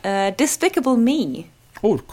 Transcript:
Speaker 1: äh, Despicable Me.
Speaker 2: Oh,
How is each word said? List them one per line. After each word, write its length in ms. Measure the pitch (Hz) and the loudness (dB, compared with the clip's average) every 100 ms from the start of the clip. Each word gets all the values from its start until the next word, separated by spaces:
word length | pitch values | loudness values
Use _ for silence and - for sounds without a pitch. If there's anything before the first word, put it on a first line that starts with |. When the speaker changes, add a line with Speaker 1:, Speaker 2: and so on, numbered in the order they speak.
Speaker 1:
äh, 300 | 196 196 196 | -4 0 0
Despicable 640 | 190 294 - 370 359 254 247 | 0 -2 0 0 0 0 2
Me. 480 | 233 302 160 127 - _ _ - | 2 0 -2 -6 -12 _ _ -4
Speaker 2:
Oh, 160 | 214 165 - | 0 0 -2